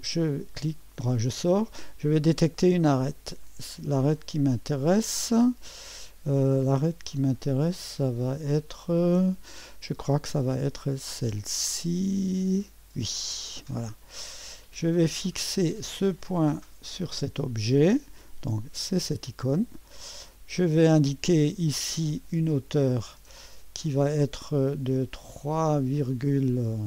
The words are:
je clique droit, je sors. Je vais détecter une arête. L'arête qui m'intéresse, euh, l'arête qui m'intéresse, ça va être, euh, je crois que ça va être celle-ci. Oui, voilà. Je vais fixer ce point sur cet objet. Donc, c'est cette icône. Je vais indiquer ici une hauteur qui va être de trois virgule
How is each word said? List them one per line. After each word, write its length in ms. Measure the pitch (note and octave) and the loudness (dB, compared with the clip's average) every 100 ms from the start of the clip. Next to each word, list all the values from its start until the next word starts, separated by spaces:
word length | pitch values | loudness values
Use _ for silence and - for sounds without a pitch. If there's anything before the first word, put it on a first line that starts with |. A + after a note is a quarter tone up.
je 380 | - E3+ D#3+ C#3 - - | -6 -2 0 -2 -6 -6
clique 220 | D#3 D#3 - - | -6 -6 -10 -6
droit, 200 | A#2+ B2 | 0 0
je 120 | A2+ | 0
sors. 380 | - F3 F#3+ A3+ - - - | 0 2 2 0 -4 -10 -4
Je 80 | D3+ | 2
vais 120 | D#3 | 4
détecter 520 | D3+ D#3+ E3 - F#3 | 4 4 2 4 4
une 140 | F3+ D#3 | 6 6
arête. 520 | C3 C3+ - - - - - - - | 4 2 -4 -10 -10 -10 -10 -12 -8
L'arête 420 | D#3 C#3 C3+ D3+ - | 0 2 4 2 -2
qui 140 | D#3 | 0
m'intéresse, 920 | C#3 B2 - C#3+ D3 G3 A3 - - A3+ A#3+ B3 - - - - - - D3 | 2 2 0 0 4 4 2 -2 2 4 4 2 -6 -14 -16 -16 -16 -10 -2
euh, 360 | C#3 C3+ C3+ | 2 4 4
l'arête 340 | C3 C3+ D#3+ E3 | 4 2 2 -2
qui 160 | - C#3 | -6 -2
m'intéresse, 760 | C3+ B2 C#3+ C3 D#3+ F3+ - - | 0 0 0 0 0 -2 -6 -2
ça 120 | C3+ | -2
va 260 | A#2+ B2+ C#3 D3 | 0 -2 -2 0
être, 400 | D3+ - - - | -2 -2 -10 -2
euh, 420 | E3+ F3 F3+ F#3 F#3 - - - - | 2 4 4 2 0 -8 -16 -16 -12
je 140 | - | -8
crois 260 | D#3 - C#3+ | -6 0 0
que 80 | - | 0
ça 140 | D3+ | -2
va 160 | B2+ C3 | 0 0
être 380 | C#3 - D3 C3+ | -2 -4 -4 -6
celle-ci. 1700 | - - A2+ G#2 G#2 - - - E3+ F3 F#3+ G3 F#3+ F#3 F#3 F#3+ G3+ - - D3 | -6 -6 -4 -4 -6 -4 -4 -4 -4 -2 0 0 -2 0 0 0 -2 -12 -14 -8
Oui, 680 | A#2 - - - - - - | -6 -6 -6 -8 -10 -12 -8
voilà. 220 | A#2+ A2+ G#2+ - - - - - - - | -8 -8 -12 -16 -16 -14 -14 -16 -18 -16
Je 160 | - E3 | -4 0
vais 200 | E3+ E3 | 2 2
fixer 680 | - F#3+ - - - E3 G#3+ | 0 -6 -4 -4 0 0 0
ce 300 | - - G3 | -8 -2 -2
point 480 | F3+ - F3+ D3+ C#3 - - | -2 -2 2 2 2 -6 -18
sur 320 | - - E3+ | -14 -8 -8
cet 260 | - C#3+ - | -4 -6 -2
objet. 640 | D3 A2 G#2+ C#3 D#3+ C4+ - - - - | -2 0 4 6 8 6 0 -18 -12 -8
Donc, 220 | - G#2+ A#2+ | -4 -4 -4
c'est 260 | - - F#3 | -8 -2 -2
cette 280 | - D3+ - | 0 -4 -8
icône. 380 | - B2 D3+ A#3+ - - - - - - - - | -6 0 0 0 -6 -16 -16 -14 -14 -18 -18 -8
Je 160 | - | 0
vais 240 | F3+ D#3 D#3+ | 4 6 8
indiquer 680 | D#3 C#3 C#3 - E3 D3 D#3+ | 8 6 2 4 4 4 2
ici 640 | E3 C3+ - - D#3 D3+ - | 0 0 -4 -2 -2 -2 -4
une 180 | E3 D#3+ | 0 2
hauteur 720 | C#3+ - D3+ C3+ B2 - - - - - - - | 0 0 2 2 2 -2 -12 -20 -20 -18 -16 -14
qui 180 | - D#3+ | -8 -2
va 180 | C3+ C#3+ | 2 2
être 640 | D3+ C#3+ - - D3 C3+ C#3+ | 2 0 -2 -4 0 2 0
de 280 | C3 C3 B2+ | -2 0 -2
trois 680 | - - - D3 D#3 D#3+ D3 | -6 -16 -10 -4 0 2 2
virgule 840 | C3 D3 C3 C3 C#3 C#3 C3 B2 A#2 A2 | 2 0 0 0 2 2 2 2 0 -2